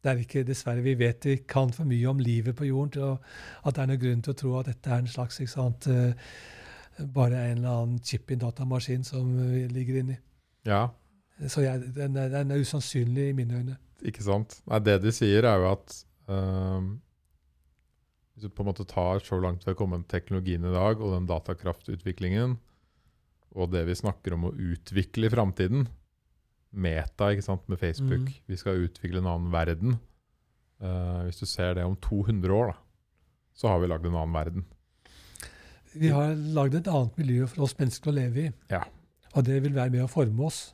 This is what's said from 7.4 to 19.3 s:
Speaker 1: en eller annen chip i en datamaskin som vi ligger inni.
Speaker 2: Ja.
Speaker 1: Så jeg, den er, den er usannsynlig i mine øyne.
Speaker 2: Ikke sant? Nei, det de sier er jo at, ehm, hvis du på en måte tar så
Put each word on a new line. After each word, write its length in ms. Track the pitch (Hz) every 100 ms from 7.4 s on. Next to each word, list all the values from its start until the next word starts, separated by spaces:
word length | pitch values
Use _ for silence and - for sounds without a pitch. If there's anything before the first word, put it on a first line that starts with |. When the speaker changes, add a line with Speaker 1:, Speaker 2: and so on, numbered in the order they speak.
| 120
Speaker 1:
en 60 | 117
eller 140 | 123
annen 300 | 120 117 120
chip 280 | 123 123 -
i 40 |
en 100 | 127 120
datamaskin 580 | 117 127 127 127 127 131
som 240 | 131 127 127
vi 260 | 127 127 123
ligger 340 | 127 127 131
inni. 160 | 127 131 _ _ _ _ 107
Speaker 2:
Ja. 220 | 101 123 - _ _ _ -
Speaker 1:
Så 220 | 143 151
jeg, 280 | 135 131 123
den 240 | 131 139 135
er, 120 | 131
den 200 | 139 139
er 80 | 139
usannsynlig 680 | 131 151 - 131 120 127 139
i 80 | 135
mine 240 | 120 120
øyne. 160 | 123 131 _ _
Speaker 2:
Ikke 220 | - 107 101
sant? 340 | 101 110 - -
Nei, 140 | 110
det 200 | 104 98 104
de 60 |
sier 320 | 113 107 104 117
er 120 | 101
jo 120 | 92
at, 240 | 98 - - - _ -
ehm, 640 | 95 95 95 95 92 95 110 _ _ _ _ _ _ _ _ _ _ _ _ _ -
hvis 80 | 104
du 60 |
på 120 | -
en 60 | 101
måte 160 | 92 98
tar 340 | - 90 95
så 140 | -